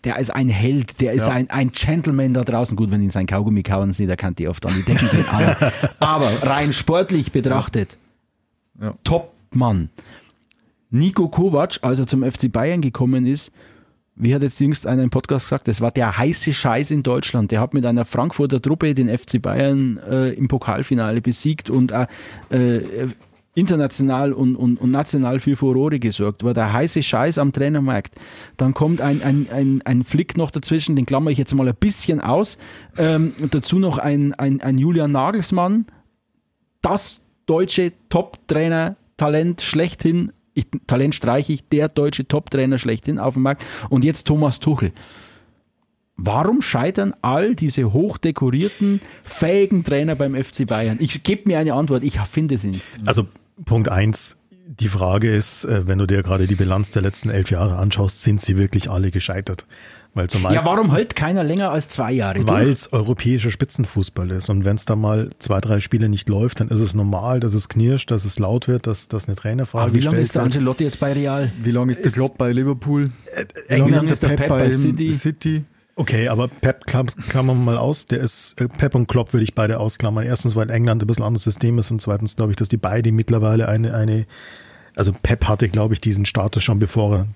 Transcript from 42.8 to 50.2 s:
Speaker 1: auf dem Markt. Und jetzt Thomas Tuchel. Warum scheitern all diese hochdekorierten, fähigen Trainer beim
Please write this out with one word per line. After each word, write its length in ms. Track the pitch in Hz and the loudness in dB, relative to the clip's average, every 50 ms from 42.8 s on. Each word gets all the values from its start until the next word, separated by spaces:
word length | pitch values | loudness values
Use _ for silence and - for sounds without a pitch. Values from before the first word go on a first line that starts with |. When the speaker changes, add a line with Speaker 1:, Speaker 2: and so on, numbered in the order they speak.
| - 117 113 110 - 139 151 - | 0 -2 -4 -2 -4 -4 -4 -2
Speaker 1:
auf 140 | 101 131 131 | -2 -2 0
dem 80 | 131 131 | 2 0
Markt. 220 | 135 143 - - - - - - 107 | 0 0 -2 -8 -16 -14 -12 -4 0
Und 140 | 139 131 123 | 2 2 4
jetzt 240 | 156 151 - - | 2 0 0 0
Thomas 320 | - 151 151 151 143 127 - | 0 2 2 2 2 0 0
Tuchel. 320 | - 156 151 - 110 87 - - - - - - - - - - _ _ _ _ _ _ _ _ _ _ _ _ _ _ _ | 0 0 0 0 0 -2 -4 -8 -20 -20 -20 -20 -20 -20 -20 -20 _ _ _ _ _ _ _ _ _ _ _ _ _ _ _
Warum 440 | - 87 101 104 127 160 196 240 302 | -6 -4 0 0 2 2 2 2 2
scheitern 520 | - - - 123 127 175 190 - 98 98 - _ | 0 0 -2 0 0 0 0 0 -2 -2 -4 _
all 340 | - 123 131 151 196 220 240 | -2 0 0 2 2 0 0
diese 360 | - 160 147 127 - 127 110 | 0 0 0 0 2 0 2
hochdekorierten, 1120 | 101 135 180 208 - - - 165 151 - 139 127 123 143 185 208 - - 208 202 202 196 - - - - _ | 2 2 2 0 -2 -2 -2 -2 0 0 0 2 2 2 0 -2 -2 0 0 0 0 0 -4 -8 -20 -20 _
fähigen 600 | - - - 160 160 185 202 196 196 214 180 160 | -16 -4 -2 0 2 4 4 4 4 2 0 2
Trainer 320 | - 143 139 151 156 156 | 0 0 0 0 0 0
beim 180 | 135 | 0